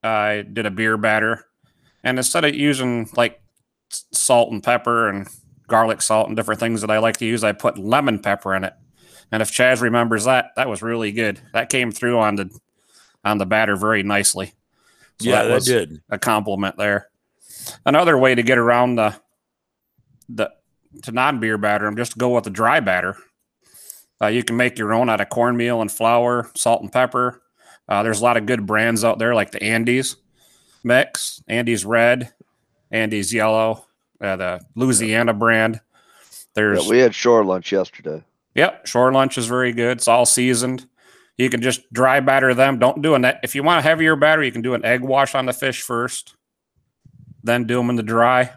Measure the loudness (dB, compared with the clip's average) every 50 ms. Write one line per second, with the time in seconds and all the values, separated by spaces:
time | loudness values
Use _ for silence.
0 | -2 -2 0 0 0 0 -2 -4 -6 -10 -8 -6 -6 -6 -4 -2 -2 -2 0 0
1 | 0 0 2 2 0 -2 -4 -6 -8 _ _ _ _ _ _ _ _ _ _ _
2 | -4 -4 -2 -2 -2 -2 -2 0 0 0 0 2 0 0 0 0 -2 -2 -2 -4
3 | -6 -6 -2 0 0 0 -2 _ _ _ _ _ _ _ _ _ _ _ -16 -16
4 | -16 _ -6 -4 0 2 4 4 2 2 -2 -6 -2 0 -2 0 0 -2 -2 0
5 | 0 -2 -2 -4 -10 -12 -18 -20 _ _ _ _ _ _ 2 2 4 2 0 -2
6 | -2 0 2 0 0 0 -2 -4 -2 -4 -4 -2 -2 -4 -2 -4 -2 0 0 2
7 | 2 0 0 -2 -4 -4 -4 0 0 -2 -2 0 -2 -4 -4 -2 -4 0 0 0
8 | 2 0 -2 -2 -2 -4 -4 -4 -4 -4 -4 -4 -4 -6 -10 _ _ _ _ _
9 | _ _ -20 -20 _ _ -4 -4 -4 -4 0 2 4 4 4 2 0 0 2 2
10 | 0 0 0 -2 0 2 2 2 0 -2 _ -6 -4 -4 -4 -8 -6 -6 -6 -4
11 | -4 -6 -4 -4 -4 -4 -4 -6 -14 _ _ -6 -4 -2 -2 -2 -2 -2 -4 -4
12 | -4 0 0 2 2 2 0 -2 -6 -10 -12 -20 _ _ _ _ _ _ _ _
13 | _ _ _ _ _ -2 -2 -2 0 0 0 0 2 0 -2 -2 0 0 0 0
14 | 0 0 -2 0 0 0 -2 -4 -8 -10 _ _ _ _ _ _ _ _ _ _
15 | _ _ _ _ -2 0 0 2 2 2 0 0 0 0 0 0 -2 -4 -10 -20
16 | _ _ -8 -6 -2 0 0 0 0 -4 -4 -4 -4 -6 -4 -4 -2 -2 -2 -2
17 | -4 _ _ _ _ _ _ _ _ _ -20 -18 -18 -18 -18 -6 _ 2 2 4
18 | 4 4 4 4 4 4 4 2 2 2 2 2 4 4 4 4 2 2 2 0
19 | 0 0 -2 -6 _ _ _ _ _ _ _ _ _ _ _ _ _ _ _ _
20 | _ _ _ _ _ _ -6 -6 -6 -6 -6 _ _ _ _ _ _ _ _ -20
21 | -16 -8 -2 0 0 0 0 -2 -2 -2 -2 -2 0 0 0 0 -2 -4 -4 -4
22 | -6 -8 -6 -4 -2 0 0 0 -2 -2 -4 0 2 2 2 2 2 0 -2 0
23 | -2 -4 -8 -10 -16 _ _ _ _ _ _ _ _ _ _ -20 -20 -20 -20 -20
24 | _ _ _ _ -2 0 0 -2 -2 -2 -2 0 0 0 -2 -4 -4 -2 0 0
25 | 2 0 0 -2 -2 -4 -2 0 0 0 0 0 -2 -2 -2 -2 -2 -4 -4 -2
26 | 0 2 2 4 2 2 0 -2 -4 -6 _ -4 0 0 0 0 -2 -2 0 0
27 | 0 2 0 -2 -2 -2 -4 _ _ _ _ _ _ _ -20 _ _ -4 -2 0
28 | 0 0 -2 2 2 2 2 2 0 0 -2 -2 -2 -2 0 2 2 2 0 2
29 | 0 0 0 0 0 0 2 0 0 -2 -6 -8 -4 -2 -2 0 0 0 0 0
30 | -2 -4 -8 _ _ _ _ _ _ _ _ _ _ _ _ _ _ 2 2 2
31 | 2 0 _ -10 -8 -8 -12 -14 _ _ -4 -2 -2 -2 -2 -2 -2 0 2 2
32 | 4 4 2 2 -2 -12 _ _ _ _ _ _ _ _ _ _ _ _ -4 -4
33 | -4 -2 -4 -4 -6 -4 -2 0 0 2 2 2 2 0 -2 -4 -10 _ _ _
34 | _ _ _ _ -6 -6 -4 -4 -4 -6 -6 -8 -12 _ _ -2 0 0 0 0
35 | 0 0 0 0 2 0 0 2 2 2 4 4 2 0 -2 -4 _ _ _ _
36 | _ _ _ _ _ _ -20 -20 -20 _ _ 0 0 2 2 0 0 2 4 4
37 | 4 4 2 2 2 4 4 4 4 2 -2 -4 -4 -2 -2 -2 -2 -4 _ -14
38 | -12 -12 -12 -12 -14 _ _ _ _ _ _ 2 2 2 2 -4 _ -4 0 2
39 | 2 4 4 4 2 2 0 -6 -6 -4 -2 -2 -2 -2 -2 -2 -2 -2 -2 -2
40 | 0 2 4 4 4 2 2 2 2 0 0 0 -2 -4 -6 -8 -10 _ _ _
41 | _ _ _ _ _ _ _ -2 -2 0 0 0 -2 -2 -4 -4 _ _ -6 -2
42 | 0 2 2 2 2 2 2 2 2 2 2 4 2 2 2 2 2 2 0 0
43 | 0 2 2 2 2 2 0 -2 -8 -8 -6 -2 0 2 2 2 4 2 2 2
44 | 2 0 2 4 4 2 4 2 0 -2 -4 -4 -4 -4 -4 -2 0 0 0 0
45 | 0 0 2 2 2 0 0 -4 -2 -2 -4 -4 -4 -6 -6 -6 -8 -6 -6 -4
46 | -4 -6 -8 -12 -14 -16 _ _ _ _ _ _ _ _ _ _ _ _ _ _
47 | _ -20 _ _ -20 -20 -20 _ -2 0 0 0 0 0 -2 -2 0 0 -2 -2
48 | -4 -2 2 4 4 4 4 4 2 0 -4